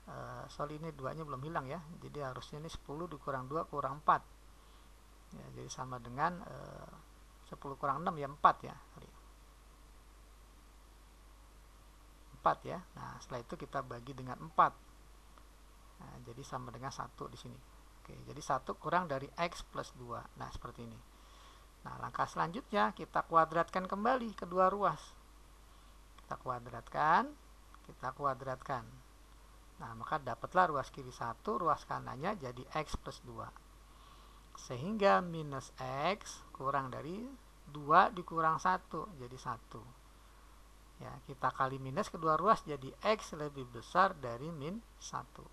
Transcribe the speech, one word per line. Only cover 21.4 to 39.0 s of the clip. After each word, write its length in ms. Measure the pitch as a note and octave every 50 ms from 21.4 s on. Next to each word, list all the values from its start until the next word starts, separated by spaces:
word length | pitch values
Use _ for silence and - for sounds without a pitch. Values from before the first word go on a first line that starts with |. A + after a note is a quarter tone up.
| - - - - - - - - -
Nah, 160 | C3 B2+ B2
langkah 240 | A#2+ A#2+ B2+ - C3+
selanjutnya 720 | - - F3 E3 D#3+ E3+ A#3+ - - G#3+ G3+ G#3 G#3+ -
kita 320 | - D#3+ - - D#3 - -
kuadratkan 560 | E3 E3 D#3+ D#3 D#3 E3+ E3 - - F#3 F#3
kembali 480 | F#3 G3+ G3 G#3 A#3+ C4 B3+ A#3 A3+ G3 -
kedua 320 | G3+ F3 F3 F#3 F#3 F#3
ruas. 280 | G3 G#3 G3+ F3 D3+ - - - - - - - - - - - - - - - - - - - - - - - - - -
Kita 160 | - C3 -
kuadratkan, 880 | - C3 B2+ B2 A#2+ B2 A#2+ A#2 - - - C#3+ D3 D#3 E3+ G3 A#3+ D4 D4 - - - - - - - - - -
kita 240 | - D3 - - B2+ C3
kuadratkan. 720 | - C#3+ C#3 C3 B2+ C3 C3+ C3 C3 - - C#3 A#2+ A#2 A#2 C3 B2+ - - - - - - - - - - - - - - - - -
Nah, 80 | A#2+ A2+ A2+
maka 160 | A#2 - D#3
dapatlah 560 | D3+ C3+ B2 A#2 - - B2 - F3+ F#3 E3
ruas 160 | D3+ C3+ B2+ -
kiri 240 | - C#3+ C3 B2+
satu, 480 | - - B2+ A#2 A#2 - - G#3 A3+ A#3
ruas 240 | F3+ D#3 C#3+ - -
kanannya 560 | - C#3 C3 C3 B2 A#2 B2+ D3 F#3 A3+ F#3+
jadi 240 | C3+ B2 B2 A#2+ C3 -
X 240 | - D#3 D3+ - -
plus 240 | - - D3+ - -
dua. 320 | - B2 A#2 A2+ G#2+ - - - - - - - - - - - - - - - - - - - - - -
Sehingga 680 | - - - C3+ A#2+ C#3 F#3+ A3 G#3+ G3+ G3 G3 F#3+
minus 540 | F3+ F3 E3 E3 D#3 D3 C#3 C3+ - - - - C3 B2+ C3 C3+ D3 F3 G3+
X 260 | G3+ - - - - - - -
kurang 340 | - C#3 C3+ C#3 C#3 C3+ B2+
dari 380 | A#2+ A#2 A#2+ D3+ F3+ G#3+ A#3+ C4+ C#4 - - - - - -
dua 400 | - C#3 D3+ D3 C#3 D#3+ F3+ G#3 -
dikurang 500 | - F3+ E3+ - E3 E3 D#3+ D#3+ D#3+ -
satu, 480 | - F#3 F#3 F#3 - - - D#3+